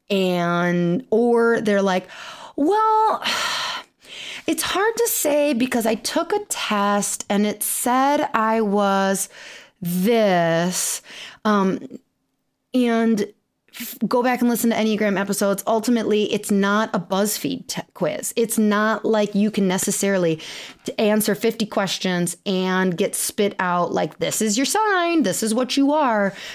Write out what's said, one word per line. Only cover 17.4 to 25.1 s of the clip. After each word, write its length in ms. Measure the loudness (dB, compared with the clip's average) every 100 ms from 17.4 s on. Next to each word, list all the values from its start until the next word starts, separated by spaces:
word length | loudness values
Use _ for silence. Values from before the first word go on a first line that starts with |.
| -6 -6 -8
t-, 140 | -10 -12
quiz. 400 | -4 -4 -4 -4
It's 240 | -2 0 2
not 460 | 2 2 0 0
like 300 | 0 0 0
you 160 | 0 0
can 180 | 2 0
necessarily 720 | 0 -2 -2 0 2 0 -2 -6 -14 -16 -12
t-, 80 | -8 0
answer 360 | 2 2 2
fifty 320 | 0 0 -2 -2
questions 720 | -2 -2 -2 -2 0 -2 -4
and 520 | -4 -2 0 2 0 0
get 180 | -2
spit 400 | -2 -4 -2 -2 0
out, 320 | 0 0 0
like, 260 | 0 -2 -4
"This 240 | -4 -2
is 160 | 0 0
your 80 | 0
sign. 560 | 0 2 2 2